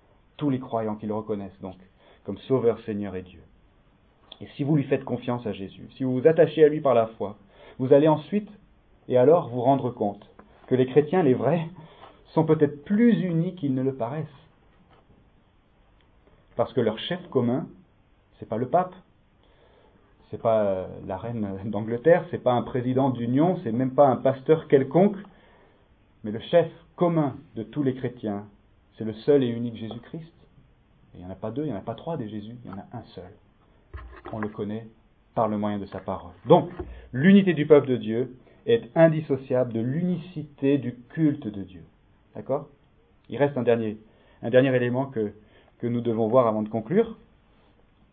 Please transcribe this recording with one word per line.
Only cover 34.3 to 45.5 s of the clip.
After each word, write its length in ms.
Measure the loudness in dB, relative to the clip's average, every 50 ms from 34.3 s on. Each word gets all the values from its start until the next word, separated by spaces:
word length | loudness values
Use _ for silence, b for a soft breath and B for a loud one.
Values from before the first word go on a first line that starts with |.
| -10
On 60 | -8
le 100 | -8 -8
connaît 380 | -8 -8 -8 -8 -8 -10 -12 -16 _ _ _ _ _ _ _ _ -2
par 140 | -2 0 0
le 100 | 0 -2
moyen 200 | -4 -4 -4 -6
de 80 | -8
sa 120 | -10 -14 -14
parole. 340 | -10 -8 -10 -10 -10 -14 -20 -6 2
Donc, 240 | 4 4 4 4 0 -10 -12 B B B B B B B
l'unité 420 | 2 4 8 8 8 6 4 0
du 120 | 0 6
peuple 220 | 8 8 8 8 4
de 80 | -2
Dieu 400 | -2 -2 -4 -4 -4 -4 -6 -8 -20 b b b b b
est 220 | 0 0 0 0 -2 2
indissociable 800 | 4 4 4 4 2 -2 -2 -4 -4 -2 -2 0 0 0 0 -2
de 80 | -4
l'unicité 1000 | -4 -2 -2 -2 -2 -2 -4 -4 -8 -12 -12 -12 -14 -14 -10 -2 0 2 2 2
du 160 | 0 -4 -10 -10 -16 _
culte 400 | -4 0 0 0 0 0 -6 -10
de 140 | -8 -10 -12
Dieu. 200 | -12 -14 -20 -20 -20 _ _ _ _ _ _ _ _ -18
D'accord ? 340 | -14 -8 -6 -6 -6 -6 -10 _ _ _ _ _ _ _ _ _ _ _ -12
Il 100 | -4 -2
reste 180 | -2 -2 -2
un 60 | -2 0
dernier, 360 | 0 0 0 0 -6 -8 -10 -14 b b b b b b b b
un 80 | 2
dernier 240 | 4 4 4 4 2
élément 300 | 0 0 -2 -2 -4 -4
que, 260 | -4 -4 -6 -6 -6 -8 b b b